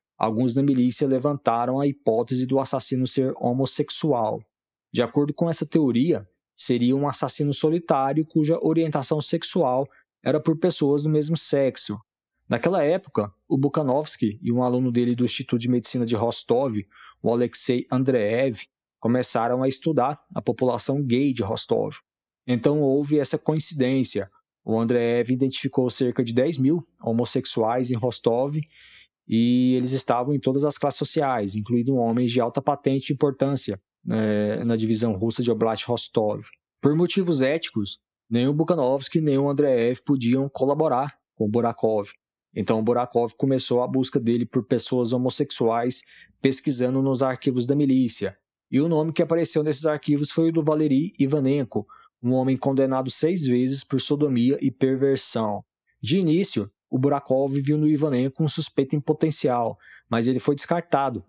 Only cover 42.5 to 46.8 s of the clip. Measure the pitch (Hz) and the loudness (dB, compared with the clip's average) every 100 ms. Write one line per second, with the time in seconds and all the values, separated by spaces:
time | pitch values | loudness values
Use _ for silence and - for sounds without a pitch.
42.5 | - 95 113 110 120 123 120 117 - 135 | -4 0 0 2 0 0 0 0 0 0
43.5 | 131 - 123 127 131 127 135 113 120 120 | 0 0 0 0 -2 0 0 0 0 0
44.5 | 135 104 123 - 127 120 123 127 - 143 | -4 0 -2 0 0 0 0 -2 -2 -4
45.5 | - 117 117 123 - - - - _ 139 | 0 0 0 -2 -4 -10 -20 -20 _ 0
46.5 | 131 - 127 | 0 -2 0